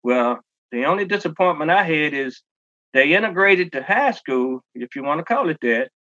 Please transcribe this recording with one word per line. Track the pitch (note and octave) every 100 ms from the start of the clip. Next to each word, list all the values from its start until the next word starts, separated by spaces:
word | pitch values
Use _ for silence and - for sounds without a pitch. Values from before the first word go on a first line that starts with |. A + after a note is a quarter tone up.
Well, | A#2+ B2 A#2+ A#2 _ _ _
the | A#2+ C#3
only | F#3+
disappointment | F#3+ G3 F3 D#3 F#3 D#3 D#3
I | F#3
had | F3+ D#3 D3+
is | C#3 C3+ - _ _ _ _ _
they | C3+ C#3
integrated | F3+ G#3+ F3 G3 F#3+ F3
the | C#3
high | C3 G#3+ C#4
school, | - - C3 B2+ C3 _
if | B2 B2 C#3+
you |
wanna | C#3 D3+
call | E3 A#3+ G#3
it | D3+
that | A#2+ A#2 C3 _